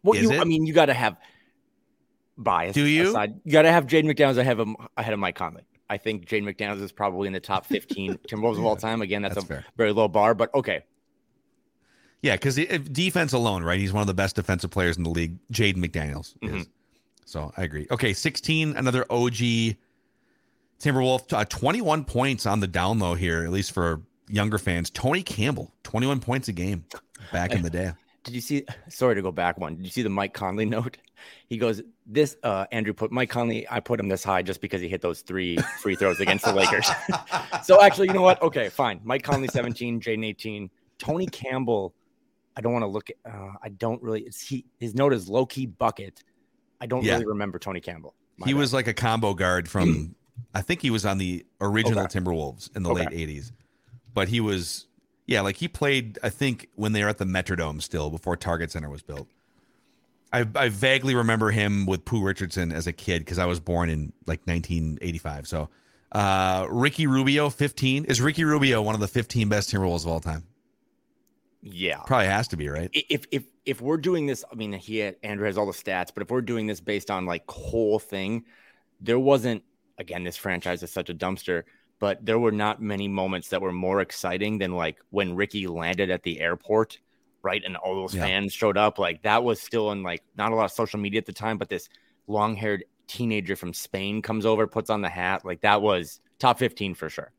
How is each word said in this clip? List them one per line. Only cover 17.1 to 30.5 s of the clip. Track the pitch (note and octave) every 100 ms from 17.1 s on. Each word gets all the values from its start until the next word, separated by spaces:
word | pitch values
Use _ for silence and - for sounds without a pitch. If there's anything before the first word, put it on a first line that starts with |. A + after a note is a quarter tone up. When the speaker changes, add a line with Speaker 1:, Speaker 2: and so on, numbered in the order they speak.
| _ -
Speaker 2:
So | D#2+ D2+ -
I |
agree. | F2 D2+ D2+
Okay, | A#2+ B2
sixteen, | F#2+ D#3+ - - D#3+ D#3 C3+
another | C3 B2+ -
O | A#2+ B2
G | A2 A#2+ A#2 A2+ G#2+ _ _ _ _ _ _ _ _ _ _
Timberwolf, | D3 C3 B2+ B2+ -
uh, | B2+ G#2+
twenty-one | - C3 G#3 F#3+ D#3 C3+
points | A#2+ C3+ B2 G#2+
on | G#2
the | G2
down | F2 F#2 A2+
low | F2+
here, | F2 F2+ E2
at | E2
least | F#2+ G2
for | - E2+ D#2+ - _ _
younger | G#2 G#2 G#2+
fans. | - F2 E2+
Tony | - B2+ F3
Campbell, | F#3 G#2 A#2 C#3+ - _
twenty-one | - A2 B2+ C#3
points | - C3 B2+
a |
game | F2 F#2 F#2 D#2+ - _ - F#2+
back | F2 F2+
in | A2
the | E2+
day. | E2+ F#2 E2+ _ _
Speaker 1:
Did | - A#2+
you |
see, | - C#3+ - - -
sorry | - B2+ G2+
to |
go | F#2
back | E2+ F2 F2
one. | D#2+ D#2+
Did | F#2
you |
see | B2
the | A2
Mike | G2 G2
Conley | - F#2+